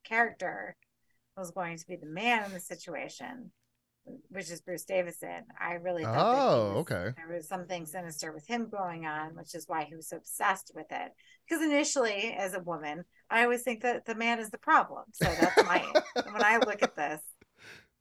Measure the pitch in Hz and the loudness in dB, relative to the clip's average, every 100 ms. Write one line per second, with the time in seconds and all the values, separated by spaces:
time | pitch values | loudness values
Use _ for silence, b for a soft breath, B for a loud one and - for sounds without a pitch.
0 | - 226 233 - 175 196 185 - _ _ | -2 2 2 0 -6 -6 -10 -14 _ _
1 | _ _ _ - 180 185 170 165 - 180 | _ _ _ -12 -10 -6 -6 -6 -10 -12
2 | 151 165 233 233 202 185 - 165 180 143 | -8 -4 0 0 0 -8 -10 -14 -10 -8
3 | 143 - - 254 190 - _ _ _ _ | -10 -10 -12 -12 -16 -20 _ _ _ _
4 | - - - 190 165 170 - 170 - 190 | -20 -20 -14 -10 -10 -10 -8 -8 -2 0
5 | 175 165 175 170 - - 170 175 180 175 | 0 -4 -8 -8 -10 -6 -6 -4 -2 -2
6 | 135 123 202 262 254 135 104 104 170 95 | 2 4 6 6 6 6 4 2 0 -2
7 | 92 127 165 170 156 185 175 180 160 185 | -2 -6 -8 -8 -6 -8 -6 -8 -8 -8
8 | 170 156 160 160 - 240 220 202 180 165 | -8 -8 -8 -10 -6 -4 -4 -4 -4 -4
9 | 160 151 156 165 165 170 - 160 151 160 | -4 -4 -6 -10 -12 -12 -6 -4 -4 -8
10 | 160 160 - - 202 190 - 156 - 139 | -12 -12 -10 -2 0 0 -4 -14 -8 -8
11 | - - b b - 330 311 285 285 285 | -8 -10 b b -4 0 4 4 4 2
12 | 226 202 226 - 196 190 175 160 151 156 | 2 2 -2 -2 -4 -4 -6 -6 -6 -8
13 | 175 _ - 226 240 240 247 220 247 233 | -10 _ 0 4 4 4 -2 -2 0 -2
14 | - 220 233 233 214 - - 311 - 139 | -4 -2 0 0 -2 -4 6 6 6 -2
15 | - - 160 165 - - - 185 - - | -12 -2 0 4 6 8 6 6 4 4
16 | - 240 - 208 214 226 214 202 - - | 4 -2 -2 4 6 6 4 2 0 0
17 | 147 156 - - _ _ b b b _ | -4 -4 -10 -20 _ _ b b b _